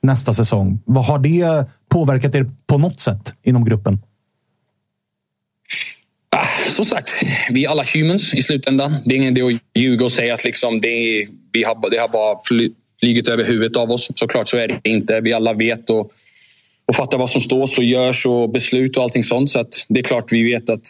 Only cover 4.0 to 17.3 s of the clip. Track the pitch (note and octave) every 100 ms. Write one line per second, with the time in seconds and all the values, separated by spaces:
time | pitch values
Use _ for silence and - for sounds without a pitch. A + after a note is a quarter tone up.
4 | - _ _ _ _ _ _ _ _ _
5 | _ _ _ _ _ _ _ - - -
6 | _ _ _ - - - - - G#3+ -
7 | - - C3+ - - B2 D3 D3+ C3 D#3
8 | D#3 F#3+ - C#3 C3 D3 C3+ C3+ C#3 D3
9 | A#2+ C3+ C3+ B2+ B2+ A#2 _ - B2+ A#2+
10 | B2 A#2 A#2+ A#2 B2 A#2+ A#2+ A2+ A2+ A#2
11 | A#2 A2 G#2 - _ A#2 G#2+ A2+ A2 A#2
12 | A#2 A2+ G#2+ G#2+ - A#2 A#2 - _ _
13 | B2+ A#2 A#2 A#2 A2 A#2 A2 A#2 A#2 A#2+
14 | - - A#2 B2 A2 B2 A2+ - - A2
15 | - A2 A2+ A#2 A2+ G#2+ A2+ A2+ A#2 A2+
16 | G#2 _ - - - - _ _ - -
17 | B2+ C3 B2+